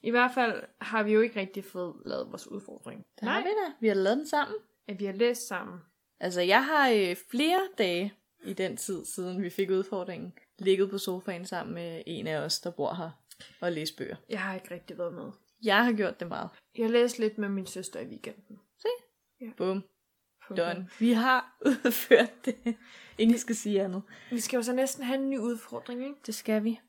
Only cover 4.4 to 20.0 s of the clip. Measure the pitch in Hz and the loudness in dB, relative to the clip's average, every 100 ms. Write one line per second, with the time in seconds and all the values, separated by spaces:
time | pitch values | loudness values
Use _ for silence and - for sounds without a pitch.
4.4 | 294 427 _ _ - 190 202 190 240 240 | -2 -6 _ _ -14 -6 -6 0 0 0
5.4 | - 185 - 180 - _ _ _ 180 180 | -6 -8 -8 -14 -20 _ _ _ -4 2
6.4 | 180 208 277 311 269 220 185 180 - 240 | 6 6 6 4 6 6 2 -2 -4 0
7.4 | 311 370 381 - 190 175 202 - _ _ | 4 4 0 0 0 2 -2 -6 _ _
8.4 | - 190 190 226 - 185 - - 180 185 | -12 -4 -4 -4 -6 -8 -8 -8 -6 -4
9.4 | 180 175 190 190 190 196 180 170 175 - | -4 -2 0 0 0 -6 -6 -8 -12 -16
10.4 | _ _ 190 190 196 196 - 185 196 175 | _ _ 2 4 2 0 -4 -6 -6 -8
11.4 | 185 180 160 165 170 165 - 165 160 156 | -6 -8 -6 -8 -8 -10 -10 -8 -4 -4
12.4 | 151 - 175 170 143 180 165 - _ - | -2 -4 -6 -4 -4 -4 -8 -12 _ -20
13.4 | - - 175 165 160 - - - _ 208 | -20 -6 -4 -2 -6 -8 -10 -10 _ -6
14.4 | 190 190 - 175 - 175 175 175 170 - | -6 -8 -10 -16 -14 -8 -8 -6 -14 -16
15.4 | _ _ 226 202 240 214 196 - 170 - | _ _ 2 4 4 2 -2 -2 -8 -8
16.4 | - - _ - 226 240 240 240 214 214 | -8 -12 _ -4 2 4 4 2 -2 -2
17.4 | 202 196 190 185 180 - - - - - | -4 -4 -6 -10 -10 -10 -12 -12 -14 -16
18.4 | _ 202 _ _ 427 494 _ _ _ _ | _ -20 _ _ -6 -6 _ _ _ _
19.4 | 233 - 185 190 190 _ | -16 -4 -2 -2 -6 _